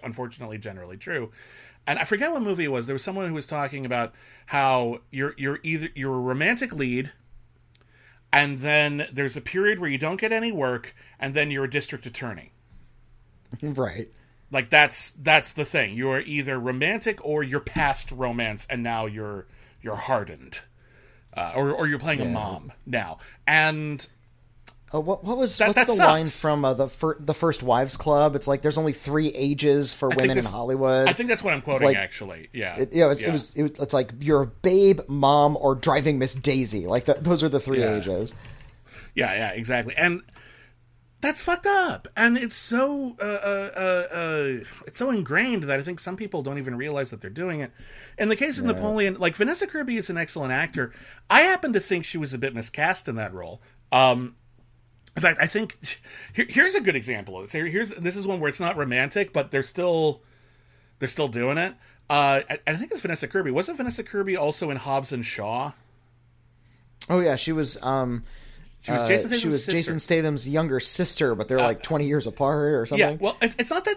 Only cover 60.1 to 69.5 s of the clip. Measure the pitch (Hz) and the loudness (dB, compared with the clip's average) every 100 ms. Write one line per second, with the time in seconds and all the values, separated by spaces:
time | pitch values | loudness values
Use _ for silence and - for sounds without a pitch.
60.1 | 143 _ _ _ _ _ _ _ _ 127 | -2 _ _ _ _ _ _ _ _ -4
61.1 | - 147 117 123 147 180 - - _ - | -2 -2 0 0 0 -2 -6 -20 _ 0
62.1 | 147 139 139 - 151 - 156 302 370 175 | 4 6 4 0 -4 -4 -4 -4 -6 -4
63.1 | 160 143 190 160 131 185 311 - - - | -4 -2 -2 0 0 -2 -4 -6 -6 -6
64.1 | 202 196 185 151 151 160 135 139 135 131 | -4 -2 0 0 -2 -4 -4 -2 -2 -2
65.1 | 127 113 - 104 117 143 - _ _ _ | -6 -6 -6 -4 -4 -6 -10 _ _ _
66.1 | _ _ _ _ _ _ _ _ - - | _ _ _ _ _ _ _ _ -12 0
67.1 | 180 170 131 - 160 135 - 127 135 127 | 2 4 2 0 -2 -2 -4 -2 0 0
68.1 | 120 - - - - - - - 120 117 | -4 -8 -16 -18 -20 -20 -12 -4 0 2
69.1 | 202 220 240 175 | 2 2 -2 0